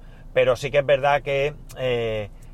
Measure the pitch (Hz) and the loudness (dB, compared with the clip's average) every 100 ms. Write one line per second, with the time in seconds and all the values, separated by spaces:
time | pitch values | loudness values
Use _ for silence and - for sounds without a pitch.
0 | - - - 127 127 117 139 143 135 135 | -16 -20 -4 2 4 2 2 0 4 4
1 | 143 143 135 139 143 147 - 139 127 120 | 4 2 0 -2 -2 -4 -14 -6 -2 0
2 | 113 107 101 - - | -2 -4 -6 -12 -18